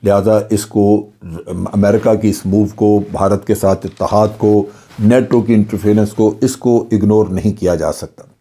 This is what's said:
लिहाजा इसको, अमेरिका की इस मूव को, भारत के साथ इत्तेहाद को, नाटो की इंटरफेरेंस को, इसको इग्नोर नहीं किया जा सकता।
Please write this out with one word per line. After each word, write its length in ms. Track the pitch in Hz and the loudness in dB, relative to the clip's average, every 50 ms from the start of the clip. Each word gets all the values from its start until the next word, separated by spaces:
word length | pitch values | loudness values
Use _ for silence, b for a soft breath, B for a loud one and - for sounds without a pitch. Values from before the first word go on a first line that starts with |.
| - | 2
लिहाजा 460 | 101 101 98 98 107 110 107 101 - | 2 2 2 2 2 2 2 0 0
इसको, 600 | 113 101 - - - 110 104 101 107 104 104 - _ _ - 90 82 85 - - 90 90 90 - - | -4 -4 -4 -2 -2 0 2 4 2 2 0 -4 _ _ -18 -16 -14 -14 -12 -12 -10 -8 -8 -4 0
अमेरिका 420 | 104 98 101 101 110 - 123 110 | 2 2 4 2 2 2 2 0
की 140 | 104 - 107 | 2 2 -2
इस 180 | 101 - - 95 | -2 -2 -4 0
मूव 200 | 95 104 107 101 | 0 0 0 0
को, 320 | 104 - 110 104 104 104 | -2 -2 0 2 2 2
भारत 440 | 98 - - - 98 95 101 98 - - | 0 -4 -6 -4 -2 0 -2 -2 -2 -4
के 80 | 107 | -4
साथ 200 | 101 - 95 95 95 - | 0 0 0 0 0 -4
इत्तेहाद 440 | 92 80 - 98 - - 104 107 107 | -12 -10 -6 -6 -2 0 0 0 0
को, 420 | 107 110 110 107 107 104 101 B B B B B B - | -2 -2 0 2 2 2 0 B B B B B B 0
नाटो 400 | 107 104 120 131 127 - - 120 | 2 2 4 4 2 2 0 0
की 120 | 107 104 117 | 0 2 2
इंटरफेरेंस 580 | 110 104 104 - 98 104 107 104 107 107 101 | 2 2 0 -4 -4 0 2 2 2 2 0
को, 240 | - - 110 107 104 - - | 0 0 0 0 0 0 -2
इसको 440 | 131 131 - - 123 120 117 - - - | -4 -4 -2 -2 0 0 0 0 0 -2
इग्नोर 360 | 107 95 104 107 107 107 90 | 0 2 2 2 2 2 0
नहीं 240 | 92 92 82 107 98 | -2 -2 -2 -2 -4
किया 220 | - - 90 87 | -2 -2 -2 -2
जा 160 | 85 80 76 | -2 -2 -4
सकता। 320 | 76 - - - _ - - _ _ _ | -6 -6 -10 -16 _ -20 -20 _ _ _